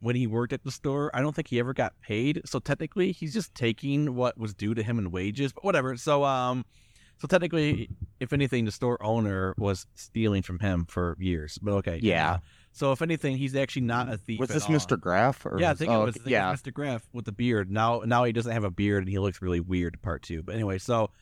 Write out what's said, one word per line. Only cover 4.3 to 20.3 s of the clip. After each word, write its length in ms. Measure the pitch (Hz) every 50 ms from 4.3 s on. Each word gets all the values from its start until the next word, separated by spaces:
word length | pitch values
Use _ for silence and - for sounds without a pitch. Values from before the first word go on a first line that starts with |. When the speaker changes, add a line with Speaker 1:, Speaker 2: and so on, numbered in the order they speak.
| - 110
Speaker 1:
was 160 | 113 104 98
due 180 | - 104 107 117
to 80 | 113
him 160 | 101 117 117 113
in 120 | 98 87
wages, 420 | 87 92 95 104 107 135 139 135
but 120 | - - -
whatever. 320 | 196 185 147 127 131 127
So, 260 | 123 - 156 147 143
um, 420 | 143 139 135 127 123 123 127 127 113 _ _ - _ _ _ - - _ _ -
so 60 | -
technically, 640 | 143 185 180 175 165 170 160 151 151 147 110 117 - - - - - - -
if 120 | 127 -
anything, 340 | 147 143 139 123 135 120 113
the 40 | 104
store 300 | - - 127 120 120 -
owner 520 | 104 107 113 117 110 101 98 95 95 95 92 -
was 280 | 110 101 95 - - - -
stealing 460 | - - - - 113 110 107 101 95
from 180 | - - 92 87
him 240 | 104 98 92 85 85 -
for 280 | - 90 87 87 78 90
years. 400 | 92 92 87 78 76 78 - -
But 120 | 95 104 101 98
okay. 200 | - 95 82 80
Speaker 2:
Yeah. 380 | 113 104 87 82 78 80 90 90 - - - - - _
Speaker 1:
So 220 | - - 151 139
if 100 | 131 -
anything, 340 | 165 165 165 147 - 143 131
he's 200 | 131 139 131 135
actually 260 | 135 135 - - 135
not 300 | 123 113 117 123 123 127
a 40 | 113
thief 220 | 101 - - 113 113
Speaker 2:
Was 120 | 127 117
Speaker 1:
at 40 | 113
Speaker 2:
this 120 | 151 -
Speaker 1:
all. 60 | -
Speaker 2:
Mister 240 | 156 147 - - 120
Graff? 480 | 82 - 90 87 98 117 135 135 - -
Or 120 | - - 95
Speaker 1:
Yeah, 120 | 175 165
I 20 |
Speaker 2:
is, 60 | 95 90
Speaker 1:
think 120 | 160 175
Speaker 2:
oh, 120 | 117 110
Speaker 1:
it 20 | 107
was, 100 | 120 110
I 40 | -
think 100 | - 131
Speaker 2:
yeah. 160 | 123 104 95
Speaker 1:
it 40 | 92
was 80 | 92 131
Mister 120 | - 131
Graff 320 | 117 143 147 139 123 110 - -
with 120 | - 120 101
the 80 | 113
beard. 360 | 98 - 120 123 117 104 95 92
Now, 340 | 98 110 113 117 120 117 104
now 160 | 117 123 120
he 80 | 123 120
doesn't 200 | 113 117 113 120
have 100 | 113 117
a 80 | 104 95
beard, 320 | 87 - 101 101 101 101
and 60 | 92 95
he 80 | 101 95
looks 240 | 98 101 90 -
really 160 | 95 90 90 87
weird, 420 | 85 92 92 90 87 85 - -
part 200 | - 90 78 65
two. 220 | - -